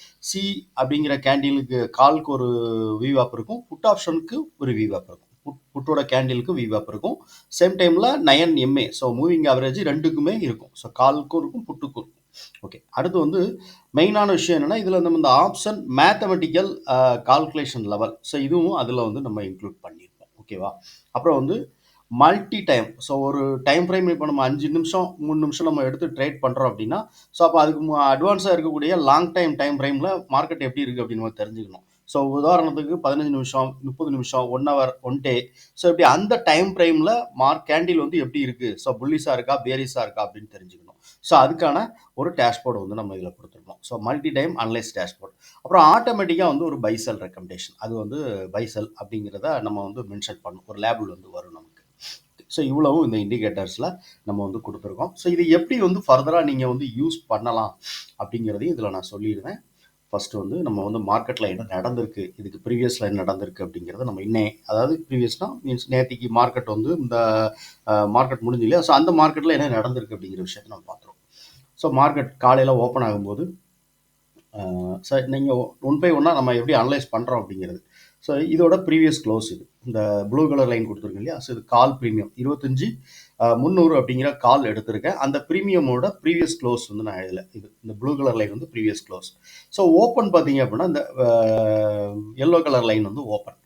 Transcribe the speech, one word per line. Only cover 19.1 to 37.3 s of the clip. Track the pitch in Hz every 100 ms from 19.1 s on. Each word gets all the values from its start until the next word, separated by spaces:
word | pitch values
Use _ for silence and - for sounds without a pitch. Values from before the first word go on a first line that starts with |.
| 117
நம்ம | 131 107
இன்க்ளூட் | 98 92 98 -
பண்ணிருப்போம். | - - _ _ _ _
ஓகேவா? | _ 95 95 - - - _
அப்புறம் | 123 165 139
வந்து | 135 226 - _ _ _ _
மல்டி | 117 151 202 196 208
டைம். | 185 127 107 -
So, | - 139
ஒரு | 139 139 135 131
டைம் | 135 156 175
ஃப்ரேம் | 185 185
இப்ப | 151 151
நம்ம | 143
அஞ்சு | 131 143 147
நிமிஷம், | 165 160 190 180 -
மூணு | 151 156
நிமிஷம் | 151 147 160
நம்ம | 151
எடுத்து | 131 135 165
ட்ரேட் | - 143 135
பண்றோம் | 131 127 127
அப்படின்னா, | 104 110 180 220 _ _
so, | - 165
அப்ப | 165
அதுக்கு | 151 156
மு-, | 156 151
அட்வான்ஸா | 139 135 185 196 190
இருக்கக்கூடிய | 170 160 151 151 180
லாங் | 135 147 170
டைம் | 180 170 143
டைம் | 143 139
ஃப்ரேம்ல | 139 139 175 185 -
மார்க்கெட் | 135 151 160 135
எப்படி | 143
இருக்கு | 135 123
அப்படின்னு | 113 110
நம்ம | 110 110
தெரிஞ்சுக்கணும். | 104 113 101 92 _ _
So, | - 143 139
உதாரணத்துக்கு | 139 151 180 160 151 147 170
பதினஞ்சு | 143 143 147
நிமிஷம், | 139 131 135 131 -
முப்பது | 135 131 160
நிமிஷம், | 135 123 131 120
ஒன் | 127
ஹவர், | 143 143 131 -
ஒன் | 127 139
டே. | 135 120 123 _ - -
So, | 175
இப்படி | 170 151
அந்த | 151 208 233
டைம் | 170 156 190 190
ஃப்ரேம்ல | 170 156 165 233 -